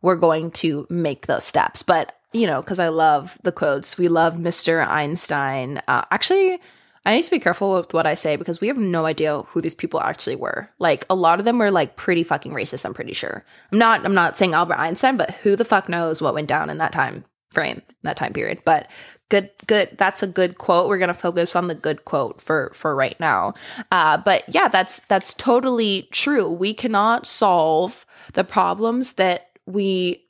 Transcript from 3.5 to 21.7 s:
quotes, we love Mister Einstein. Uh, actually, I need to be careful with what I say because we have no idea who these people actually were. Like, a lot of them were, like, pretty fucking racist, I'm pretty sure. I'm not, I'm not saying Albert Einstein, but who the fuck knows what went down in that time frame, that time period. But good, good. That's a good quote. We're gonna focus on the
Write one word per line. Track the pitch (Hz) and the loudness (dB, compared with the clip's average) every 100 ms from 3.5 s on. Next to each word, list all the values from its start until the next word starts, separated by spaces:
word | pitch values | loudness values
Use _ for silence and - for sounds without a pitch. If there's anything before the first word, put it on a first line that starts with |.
quotes, | 175 160 139 147 - | -2 0 0 -2 0
we | 175 | 2
love | 165 165 170 | 4 2 0
Mister | 170 165 - 165 | -4 -2 0 0
Einstein. | 147 151 147 170 - 147 139 135 127 139 - | 0 0 -2 -4 -4 -2 -2 -4 -6 -8 -2
Uh, | 127 - | -2 0
actually, | 208 - 381 381 359 - _ _ _ | -2 2 2 2 0 -10 _ _ _
I | - | 0
need | 226 | 0
to | 339 | 2
be | 349 | 0
careful | - 170 196 | 0 0 0
with | 190 170 | 0 0
what | 165 | 0
I | 156 | 0
say | 156 160 | 0 0
because | 147 170 165 | -2 -4 -4
we | 208 | -2
have | 269 | -2
no | 202 175 160 | -2 0 0
idea | 156 156 147 | 0 -2 -2
who | - - | -4 -4
these | 160 165 | -4 -4
people | - 160 | -4 -2
actually | - - - | -4 -4 -8
were. | 131 - - 208 _ | -6 -6 -6 -10 _
Like, | 170 143 - | 0 0 0
a | |
lot | 190 170 175 | 2 4 4
of | |
them | 214 240 | 2 2
were, | 214 | 2
like, | 185 143 | 2 0
pretty | - - 175 | -4 -2 0
fucking | 165 147 143 | 0 -4 -4
racist, | 143 - 131 | -8 -8 -6
I'm | - | -6
pretty | - - | -8 -10
sure. | - - 101 - - _ | -8 -8 -10 -14 -20 _
I'm | 202 | 2
not, | 226 220 | 4 2
I'm | - | 2
not | 196 170 - | 2 2 2
saying | 185 | 0
Albert | 160 175 170 | 2 0 0
Einstein, | 160 190 254 262 | -2 0 0 2
but | - 180 | -2 -2
who | 208 | 0
the | 196 | 0
fuck | 233 202 190 | 2 0 0
knows | 170 170 160 | -4 -2 -2
what | 151 | -2
went | 147 151 | -2 -2
down | 143 156 | -2 -2
in | 156 | -4
that | 160 | -4
time | - 131 - - _ _ | -2 -4 -4 -18 _ _
frame, | - 147 - - _ | -4 -2 -6 -14 _
that | - - | -10 -6
time | 120 | -6
period. | - 113 170 | -4 -6 -2
But | - 156 - - - - _ | 2 2 0 -20 -20 -20 _
good, | 202 196 _ - | 0 0 _ 0
good. | 214 185 - | 0 0 0
That's | 196 - | -2 0
a | 196 | -6
good | 180 180 180 | 0 0 -2
quote. | - 175 180 | 2 2 4
We're | 196 | 2
gonna | 180 | 0
focus | 175 175 170 170 | -2 -2 -2 0
on | 180 | 0
the | 175 | -2